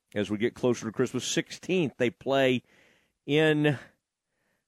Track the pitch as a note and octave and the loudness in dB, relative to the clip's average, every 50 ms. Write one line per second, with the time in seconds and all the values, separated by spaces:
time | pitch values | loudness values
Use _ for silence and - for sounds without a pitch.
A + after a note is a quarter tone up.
0 | _ _ - G#2 G2+ F#2+ G#2+ G2+ A2 A#2 - - - B2+ A#2+ - - A2+ G2+ - | _ _ -4 -4 -4 -2 -2 -2 -2 -2 -2 0 0 0 0 0 -4 -8 -2 -2
1 | B2+ A2+ - B2 - - - E3+ E3 - - - - - F#3+ F#3 E3 B2 - - | -2 -2 -2 -6 -6 -2 -4 -4 -4 -6 -14 -14 -6 -2 0 0 0 -2 -2 -2
2 | B2+ A#2+ - _ - B2+ C#3 C3+ C3+ C3 C3 A#2+ - _ _ _ _ _ _ _ | -2 -2 -2 _ -4 -2 2 2 4 2 2 0 -4 _ _ _ _ _ _ _
3 | _ _ _ _ _ C#3 C#3+ D3+ D#3+ D#3 D3+ D3+ D3 D3 C#3 - - - _ _ | _ _ _ _ _ 0 2 2 4 4 2 4 2 2 0 0 -8 -20 _ _
4 | _ _ _ _ _ _ _ _ _ _ _ _ _ | _ _ _ _ _ _ _ _ _ _ _ _ _